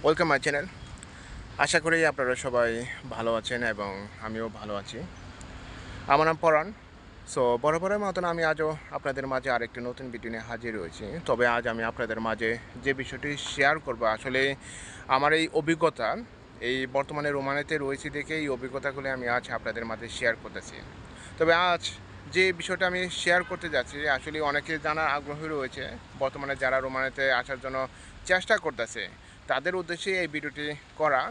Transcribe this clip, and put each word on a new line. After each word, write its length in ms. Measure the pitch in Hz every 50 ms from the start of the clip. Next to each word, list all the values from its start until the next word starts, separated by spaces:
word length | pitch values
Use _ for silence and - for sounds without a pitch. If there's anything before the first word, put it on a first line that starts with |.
| -
Welcome 240 | 147 156 156 175 160 143
my 60 | 131 -
channel। 200 | 156 143 143 165 185 - - - - - - - - - - - - - - - - - - 143
আশা 140 | 143 - 165 151
করি 120 | 165 165 165 160 151
আপনারা 220 | 135 143 131 123 127 123 -
সবাই 240 | 135 120 120 120 117 113 117 123 120 - - - 127 117
ভালো 160 | 113 113 117 113 113
আছেন 200 | 110 - 127 120 123 113 110
এবং 180 | 101 101 101 95 98 101 104 - - 110
আমিও 200 | 110 110 110 113 113 104 107
ভালো 140 | 107 107 104 101
আছি। 180 | 98 - - 117 175 180 - - - - - - - - - - - - - - - - - - - - 139
আমার 120 | 147 156 160
নাম 80 | 165 156 -
পরাণ। 220 | 165 156 151 160 196 220 - - - - - - - - - - - -
So, 80 | 139 127 120 120 120 123
বরাবরের 380 | 151 156 165 180 190 202 208 208
মতন 180 | 196 175 185 180 170 170
আমি 100 | 170 165 160
আজও 180 | 156 151 156 156 156 147 - - 151
আপনাদের 280 | 147 - 143 131 139 135 135 131
মাঝে 160 | 131 127 139 123
আরেকটি 240 | 117 117 110 - 123 120 123
নতুন 160 | 123 127 135 127 120
ভিডিও 180 | 110 107 113 113
নিয়ে 120 | 110 113 117
হাজির 240 | 117 110 117 120 110 104
হয়েছি। 240 | 87 82 80 - 107 101 127 170 170 -
তবে 160 | 127 113 123 120 117
আজ 80 | 120 120 120 113
আমি 100 | 113 113 113
আপনাদের 280 | 117 - 120 110 113 113 113
মাঝে 220 | 113 110 107 117 113 117 117 - - - 123 117
যে 60 | 139 139 131
বিষয়টি 300 | 127 - 139 123 139 147 147 135 - - -
শেয়ার 220 | 143 139 143 156 160 -
করব, 160 | 139 120 113 117 110 110
আসলে 260 | 110 - 135 127 131 135 139 139 135 - - - - - - - - - - 135
আমার 160 | 131 143 147 156 160
এই 60 | 160 160 - 160
অভিজ্ঞতা, 500 | 151 160 165 156 170 160 - - 117 110 143 214 240 - - - - - - - 117 120
এই 80 | 131 131 131 127 127
বর্তমানে 340 | 139 139 - 151 147 147 147
রোমানিতে 440 | 143 139 135 135 139 143 147 - 160
রয়েছি 300 | 151 139 135 139 135 - 151 139
দেখে 180 | 147 139 - 156 160
এই 60 | 151 143 131
অভিজ্ঞতাগুলি 540 | 120 127 127 127 139 123 139 131 143 135 135 135
আমি 80 | 127 123 120 120
আজ 80 | 123 - - 123
আপনাদের 260 | 113 - 117 107 117 113 113
মাঝে 160 | 113 107 117 113 -
শেয়ার 180 | - 127 117 113 - -
করতেছি। 340 | 104 90 95 - - 82 65 53 - - - - - - - - - -
তবে 160 | - 160 165 165 170 180 180
আজ 140 | 175 165 - - - - - - - - - 143 139
যে 80 | 180 185 190 180 170
বিষয়টা 260 | - - 185 175 190 180
আমি 100 | 180 180 180 180 - -
শেয়ার 200 | - 175 175 180 180 -
করতে 180 | 185 - 175 165 151
যাচ্ছি, 220 | 131 123 - - 143 151 151 139
আসলে 220 | 131 - 156 151 156 151 143
অনেকে 240 | 143 147 143 - 160 156 147
জানার 240 | 156 151 160 160 147 139
আগ্রহী 300 | 147 143 143 147 151 160 156 156
রয়েছে, 280 | 143 131 127 - 139 131 147 - - - - - -
বর্তমানে 320 | 139 135 - 143 139 139 139 131 135
যারা 140 | 131 131 131
রোমানিতে 440 | 131 135 131 131 131 131 127 143 135 135 131 123
আসার 180 | 123 139 135 127 131
জন্য 140 | 131 131 131 131 127 - - - - - - - -
চেষ্টা 280 | 185 185 180 - 226 202 -
করতেছে 380 | 156 127 117 117 - - 113 98 90 90 - - - - - - -
তাদের 220 | 127 131 139 175 180 185
উদ্দেশ্যে 300 | 175 160 175 165 - 196 190 185 175
এই 60 | 156 147
ভিডিওটি 320 | 151 143 147 135 147 147 147 147 143 - - - -
করা। 200 | 156 151 139 127 143 226